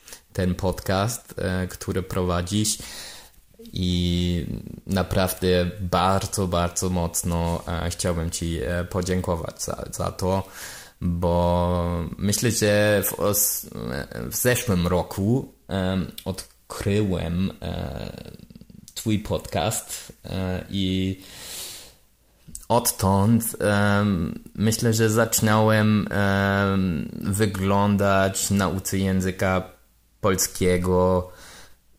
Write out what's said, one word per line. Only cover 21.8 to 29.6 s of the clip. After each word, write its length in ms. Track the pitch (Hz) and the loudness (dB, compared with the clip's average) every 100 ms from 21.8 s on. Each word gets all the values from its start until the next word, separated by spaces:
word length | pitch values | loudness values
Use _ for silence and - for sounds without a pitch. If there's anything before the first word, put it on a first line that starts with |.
| - - _ _ _ _ - - - | -20 -20 _ _ _ _ -16 -12 0
odtąd, 880 | 117 120 - 95 98 101 117 113 - | 0 0 0 2 4 6 4 2 -2
em, 840 | 104 101 104 101 104 92 87 - - | 2 4 4 4 2 0 -2 -6 -10
myślę, 380 | - 107 110 120 | -2 0 2 2
że 180 | 110 113 | 4 4
zaczynałem, 960 | 110 113 - 110 107 110 110 107 107 92 | 4 2 2 4 4 6 6 4 4 2
em, 960 | 98 101 98 98 98 98 98 95 78 - | 0 2 2 2 2 2 2 0 -2 -4
wyglądać 1400 | - - 95 107 95 95 98 101 101 101 95 95 95 - | -6 -4 0 0 0 2 4 4 4 4 4 2 0 0
nauce 480 | 98 95 92 - 95 | 2 2 0 -2 0
języka 640 | 95 95 92 90 95 92 | 2 2 0 0 0 0